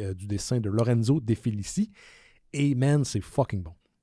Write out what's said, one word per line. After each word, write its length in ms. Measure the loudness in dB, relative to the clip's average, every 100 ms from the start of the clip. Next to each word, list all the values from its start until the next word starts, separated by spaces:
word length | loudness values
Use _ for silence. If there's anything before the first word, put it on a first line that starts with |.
| -4
euh, 80 |
du 140 | -6 -4
dessin 320 | -4 -2 -2
de 80 | 0
Lorenzo 500 | 2 2 4 4 2
De 160 | 2 0
Felici. 560 | 0 -4 -4 -2 -4 -6 -20 -20 -20 _ _
Et 200 | 0 0 2
man, 280 | 4 2
c'est 160 | 2 -2
fucking 440 | -2 -2 0 -2
bon. 100 | -8 -14 _ _